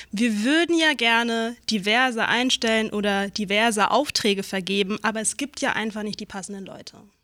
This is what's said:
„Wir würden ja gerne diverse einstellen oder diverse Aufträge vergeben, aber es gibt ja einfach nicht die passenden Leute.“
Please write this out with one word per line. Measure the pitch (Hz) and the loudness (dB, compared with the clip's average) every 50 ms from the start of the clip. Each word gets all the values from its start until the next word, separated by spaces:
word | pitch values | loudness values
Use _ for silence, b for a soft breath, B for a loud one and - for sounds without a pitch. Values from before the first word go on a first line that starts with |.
| B B B | B B B
„Wir | 196 240 240 214 208 214 | 0 0 0 2 2 2
würden | 262 302 330 339 330 339 330 | 4 4 4 4 4 2 2
ja | 320 311 294 | 4 2 2
gerne | - 240 233 226 226 233 233 226 226 226 233 240 - _ - | 2 2 2 4 2 2 0 0 -2 -2 -4 -6 -10 _ -6
diverse | 220 208 180 208 220 247 262 262 226 226 202 | -4 -2 0 2 4 4 4 2 2 0 0
einstellen | - - 233 254 262 - - - 226 220 220 220 214 | 2 2 2 2 0 0 0 2 2 2 2 0 0
oder | - 208 202 208 196 196 202 202 | -2 -2 0 0 0 0 -2 -4
diverse | - - 208 185 202 208 226 240 208 214 196 - | -4 -4 -2 0 2 2 2 4 4 2 2 4
Aufträge | - 247 294 - - - - 208 196 190 196 | 4 2 2 0 -2 0 0 0 0 0 -2
vergeben, | - - 190 175 175 196 196 202 185 214 - | -4 -4 -4 -2 -2 0 0 0 0 -2 -2
aber | - 214 214 220 | -2 -2 -2 -2
es | 214 - - | -4 -4 -4
gibt | - 285 262 - - | -4 -6 -8 -6 -4
ja | 277 240 - | -4 -2 -2
einfach | - 214 220 202 214 208 | -2 -4 -4 -6 -6 -8
nicht | 214 202 - | -8 -8 -10
die | 214 | -12
passenden | - - 196 180 - 202 190 190 | -12 -12 -12 -10 -10 -12 -12 -12
Leute.“ | - - - - - - 208 214 202 _ _ | -14 -16 -16 -18 -18 -20 -20 -20 -20 _ _